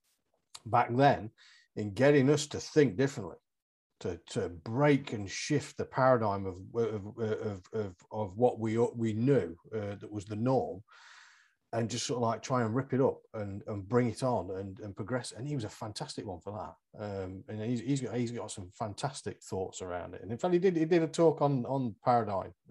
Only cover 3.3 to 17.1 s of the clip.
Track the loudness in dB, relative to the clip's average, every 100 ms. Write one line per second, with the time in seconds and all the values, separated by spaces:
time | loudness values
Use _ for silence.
3.3 | -12 _ _ _ _ _ -10 -8 -8 -6
4.3 | -4 -4 -6 -4 2 6 4 2 -6 -6
5.3 | -6 0 0 -2 -6 -4 2 6 6 4
6.3 | 0 -4 -8 -8 -2 -2 -2 -6 -4 -2
7.3 | -2 -2 -6 -6 -6 -6 -8 -10 -6 -6
8.3 | 2 2 2 0 2 2 0 -2 2 4
9.3 | 4 2 -6 -10 -8 -6 -8 -10 -10 -8
10.3 | -2 2 2 0 -6 -14 -20 -20 -20 -20
11.3 | _ _ _ _ -4 -4 -4 -4 0 0
12.3 | -2 -2 0 0 0 0 2 2 0 _
13.3 | -8 -8 -8 -8 -8 0 2 2 0 -2
14.3 | -2 -2 -6 -8 -10 -12 -10 -6 -6 -6
15.3 | -10 -6 -4 -6 -8 -10 -10 -10 -10 -10
16.3 | -10 -10 -10 -10 -14 _ -12 -8